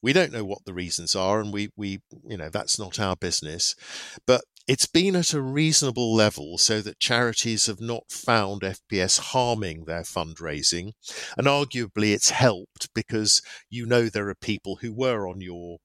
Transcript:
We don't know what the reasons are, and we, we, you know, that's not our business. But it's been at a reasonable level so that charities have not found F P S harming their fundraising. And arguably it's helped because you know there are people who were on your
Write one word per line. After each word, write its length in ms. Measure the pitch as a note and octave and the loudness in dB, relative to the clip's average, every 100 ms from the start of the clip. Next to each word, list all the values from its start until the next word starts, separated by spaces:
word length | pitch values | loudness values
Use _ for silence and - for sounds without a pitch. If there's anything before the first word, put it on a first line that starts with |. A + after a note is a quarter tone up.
We 120 | A2+ | 4
don't 180 | D#3 F3 | 4 4
know 140 | A#2 G2+ | 0 -6
what 180 | G2+ - | -8 -8
the 80 | |
reasons 400 | F2+ F2+ - E2+ | -6 -4 -4 -2
are, 280 | G#2 F#2+ G#2+ | 0 2 2
and 100 | G#2 | 0
we, 180 | G2+ G#2 - | -4 -6 -6
we, 240 | G#2 F#2+ _ - - | -6 -6 _ -20 -12
you 120 | G2+ | -10
know, 120 | D#2 | -6
that's 300 | F#2 - - | -6 -4 -4
not 200 | G2+ F2+ | -4 -4
our 180 | G2+ F2+ | -2 -2
business. 580 | F2+ - D#2 E2 - - - - - - - | -2 -4 -4 -4 -4 -4 -10 -14 -14 -12 2
But 180 | B2+ - _ - | 2 2 _ -2
it's 200 | C3 - | 0 2
been 300 | E3 F#3+ F3+ | 4 4 2
at 180 | E3+ | 0
a 80 | D#3 | -2
reasonable 760 | C3 C#3 D#3 D3 C#3 B2 A#2+ A2+ | -2 2 4 4 2 2 2 6
level 420 | G#2+ - D2 E2+ | 6 4 -8 2
so 240 | - A2 | 2 2
that 180 | G#2 - | -2 -4
charities 680 | - A#2+ A#2+ A2 A#2 A2 - | 0 2 2 0 -2 0 0
have 160 | G2+ | -2
not 280 | A2+ A#2 - | -6 -6 -8
found 540 | - - A#2 G2 G2+ | -10 2 2 2 -2
F 160 | G2 F#2 _ | -6 -8 _
P 140 | G2+ | 0
S 160 | F2+ - | 2 2
harming 680 | - C3 B2 A2+ G2 D#2+ D#2+ | 2 0 2 0 -2 -6 -6
their 180 | E2+ | -6
fundraising. 920 | E2 - D#2+ D#2+ E2 D2+ C#2+ E2+ F#2 A2 - - - - | -6 -6 -6 -6 -8 -2 -2 -2 -6 -14 -16 -12 -12 0
And 80 | C3+ | 2
arguably 680 | C#3+ C#3+ B2+ A2+ - G#2 | 2 0 -4 -4 0 2
it's 160 | G#2 - | 4 2
helped 640 | - B2+ F#2+ G2+ - - - | 4 4 4 -6 -12 -8 -6
because 460 | - A#2 G#2+ - - - _ | -4 -2 2 2 0 -20 _
you 160 | A#2 A#2 | -10 2
know 220 | A#2+ A#2 | 4 4
there 220 | A2 G2+ | 0 -4
are 60 | F#2+ | -6
people 420 | - G#2 - F#2+ | -4 -4 -4 -8
who 160 | A#2+ | -6
were 340 | A2 C3 A#2 F#2+ | -2 0 0 -4
on 140 | F#2 | -8
your 380 | F2+ F2 F2 E2+ | -10 -12 -12 -16